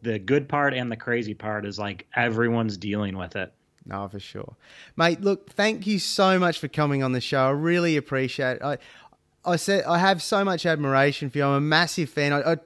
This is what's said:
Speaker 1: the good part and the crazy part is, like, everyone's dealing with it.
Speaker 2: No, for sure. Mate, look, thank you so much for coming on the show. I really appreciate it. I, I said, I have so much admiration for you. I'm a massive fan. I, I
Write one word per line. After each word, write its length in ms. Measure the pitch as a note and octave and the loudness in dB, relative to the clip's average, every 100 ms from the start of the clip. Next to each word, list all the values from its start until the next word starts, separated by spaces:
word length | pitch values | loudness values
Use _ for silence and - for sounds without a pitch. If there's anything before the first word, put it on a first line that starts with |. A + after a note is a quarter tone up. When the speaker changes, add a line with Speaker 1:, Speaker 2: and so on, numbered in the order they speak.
Speaker 1:
the 160 | A#2 G#2+ | -4 -4
good 300 | F#2+ C#3+ C#3 | 2 0 2
part 260 | D3 C#3+ | 0 2
and 160 | B2+ B2 | 0 -4
the 60 | A2+ | -6
crazy 360 | - A#2+ G#2+ | -2 -2 -2
part 320 | G#2+ A2 G#2 | -6 -6 -4
is, 140 | G2+ G2 | -6 -6
like, 300 | G2+ F#2+ - - | -6 -8 -6 -2
everyone's 600 | A#2+ A2 A#2 A#2 A2+ G2 | 0 2 2 2 0 -4
dealing 400 | G#2 G#2 G2+ F#2+ | -4 -2 -2 -4
with 200 | F2+ G2+ | -8 -8
it. 160 | F#2 _ _ _ - | -10 _ _ _ -12
Speaker 2:
No, 220 | G2 G2 | -10 -10
for 100 | G2+ | -12
sure. 380 | - G#2 - - - - - - | -14 -14 -14 -18 -20 -20 -16 0
Mate, 240 | E3+ E3+ | 0 2
look, 320 | G3 F#3+ - | -2 -2 -6
thank 340 | - G#3 G#3+ G3+ | -2 0 0 -2
you 140 | G3+ | -2
so 400 | - - F#3+ F#3 | -2 2 4 4
much 180 | F3 D#3+ | 2 0
for 80 | C#3+ | -6
coming 380 | - D3 C#3 | -2 0 0
on 80 | C3+ | 0
the 80 | B2+ | -2
show. 260 | - C#3 C3 | -2 2 2
I 40 | |
really 460 | C#3+ E3 F3 E3+ D3+ | 2 2 2 2 0
appreciate 600 | - C3+ C3 - C3 B2+ | 0 -2 -2 -2 -2 -2
it. 60 | |
I, 140 | C#3+ C#3 - - - _ _ _ | -4 -6 -10 -20 -20 _ _ _
I 100 | - | -2
said, 300 | F3 - G3 | -2 2 0
I 140 | C#3+ E3+ | 2 2
have 220 | F#3+ F3+ | 4 2
so 240 | - G3+ | 0 0
much 220 | G3 E3+ E3+ | 0 0 0
admiration 640 | D#3 C#3 C3+ C#3+ - C#3 | 0 2 4 4 2 -6
for 80 | D3 | -2
you. 60 | |
I'm 80 | C#3 | 2
a 80 | C#3 | 2
massive 500 | D3+ D#3 E3+ - D3 | 2 2 2 0 -4
fan. 220 | - C#3+ | 0 0
I, 220 | D3 D3 | 2 2
I 20 | E3 | 0